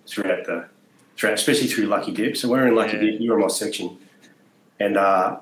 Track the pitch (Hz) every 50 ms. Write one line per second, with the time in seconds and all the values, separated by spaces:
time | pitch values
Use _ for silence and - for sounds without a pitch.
0 | _ - - 104 - 92 - - - - 85 - - - _ _ _ _ _ _
1 | _ _ _ - - 104 104 - - - 139 147 131 - - 117 104 98 101 98
2 | - - 90 104 107 - - - - 120 123 135 131 123 113 110 104 104 107 107
3 | 107 107 107 117 117 117 110 107 98 92 - - 107 90 - - 90 87 - -
4 | - - _ _ - - _ _ _ _ _ _ _ _ _ _ 104 101 101 98
5 | 98 98 98 92 92 98 - -